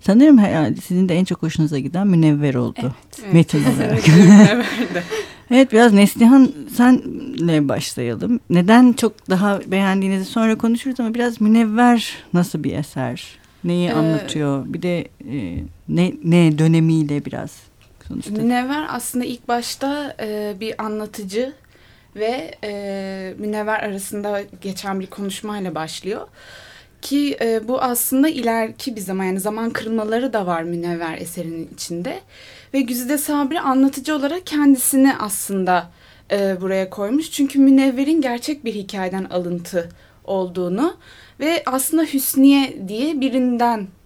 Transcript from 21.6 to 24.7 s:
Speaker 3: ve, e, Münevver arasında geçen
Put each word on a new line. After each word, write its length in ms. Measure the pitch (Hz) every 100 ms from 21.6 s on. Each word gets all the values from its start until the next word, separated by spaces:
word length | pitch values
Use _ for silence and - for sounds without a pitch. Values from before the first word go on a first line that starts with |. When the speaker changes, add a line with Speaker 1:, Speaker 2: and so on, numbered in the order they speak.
| _ _ _ _ _ 202
Speaker 3:
ve, 360 | 214 254 320 -
e, 680 | 214 202 202 196 196 190 190 -
Münevver 400 | 208 214 208 220
arasında 580 | 214 196 196 208 208 202 202 185
geçen 380 | 196